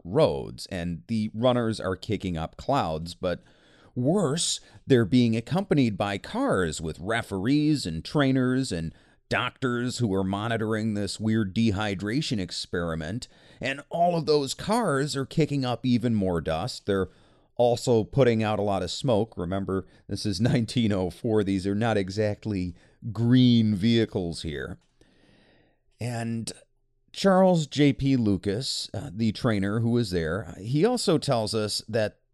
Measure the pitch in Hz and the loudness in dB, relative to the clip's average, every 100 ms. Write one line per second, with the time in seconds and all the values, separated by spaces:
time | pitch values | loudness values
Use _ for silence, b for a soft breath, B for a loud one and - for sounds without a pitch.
0 | - 117 127 69 53 62 - 90 87 82 | -4 2 2 0 -6 -12 -10 -8 -6 -8
1 | - 113 107 107 127 123 113 104 92 95 | -4 -4 -4 0 0 2 0 -2 -4 -6
2 | - 98 95 80 80 - - 139 90 80 | -4 -4 -4 -4 -6 -8 -2 -2 -2 -4
3 | 85 - 92 85 b b b b b 127 | -8 -6 -6 -6 b b b b b -4
4 | 127 202 143 165 - - b b - 123 | 0 0 0 -2 -4 -6 b b 4 4
5 | 104 127 120 113 - 175 202 147 120 98 | 6 4 4 0 -2 -4 2 2 2 0
6 | 101 101 - 226 269 113 85 - 80 71 | -4 -4 -6 -4 -2 0 -2 -4 -8 -8
7 | 90 113 - 98 107 147 151 143 95 80 | -4 -4 -4 -2 0 2 2 0 -2 -6
8 | - 151 135 131 127 127 131 87 80 b | -2 2 2 2 2 0 -2 -4 -6 b
9 | b b - 104 120 - 131 120 123 - | b b -4 -4 -4 -4 -2 -2 -2 -2
10 | 117 95 95 101 113 113 107 107 110 101 | 0 0 0 -2 -2 -2 -2 -2 -2 -4
11 | 98 - 110 110 98 107 113 104 107 95 | -6 -4 0 2 0 0 0 0 -2 -4
12 | 104 135 - 107 87 - - 90 85 80 | -4 -4 -2 -4 -4 -8 -6 -4 -4 -4
13 | 78 117 - B B B 123 139 - 165 | -6 -8 -10 B B B -8 -8 -6 0
14 | 175 165 147 151 135 - - 233 202 135 | 2 2 2 2 0 -4 -2 0 0 0
15 | 147 139 131 - 147 143 123 120 127 120 | -2 -4 -2 0 0 0 -2 -2 2 2
16 | 120 107 92 85 80 80 - - - 98 | 2 2 2 0 -2 -2 -4 -6 -2 0
17 | 90 b b b b - 120 117 - 117 | -2 b b b b 0 2 2 2 2
18 | 101 135 123 110 107 104 104 95 90 - | 2 4 4 4 0 0 0 -2 -2 -2
19 | - 101 113 - 87 95 95 95 - b | 2 2 0 -4 -4 -4 -2 -2 -4 b
20 | - 101 107 90 127 156 110 123 110 101 | -10 -6 -4 0 2 2 0 0 0 0
21 | 90 - 117 110 98 98 98 101 117 107 | -2 -4 0 2 2 0 0 0 0 0
22 | 95 101 104 104 110 98 90 b b b | -2 -2 -2 -2 -4 -4 -4 b b b
23 | 117 101 117 127 123 117 110 101 113 117 | -8 -2 4 8 8 8 4 2 2 2
24 | 107 104 87 78 82 69 - - _ _ | 2 -2 -4 -6 -8 -8 -10 -12 _ _
25 | b b b b b b b b b - | b b b b b b b b b -10
26 | 117 117 117 117 107 - _ _ _ _ | -8 -6 -6 -6 -8 -14 _ _ _ _
27 | _ - 196 185 185 175 143 131 147 - | _ 0 4 6 6 4 2 4 4 4
28 | 139 131 107 92 101 101 135 - - - | 2 2 2 2 0 -4 -4 -6 -8 -10
29 | 73 95 113 - 123 104 98 113 117 120 | -8 -2 -2 0 0 0 0 0 2 0
30 | 107 87 78 95 101 - 104 147 214 247 | 0 -2 -2 -4 -6 -12 -4 0 2 2
31 | - 151 - 120 107 113 107 - - 110 | 2 0 2 -2 0 -2 -2 -4 -4 -2
32 | 104 - _ | -2 -4 _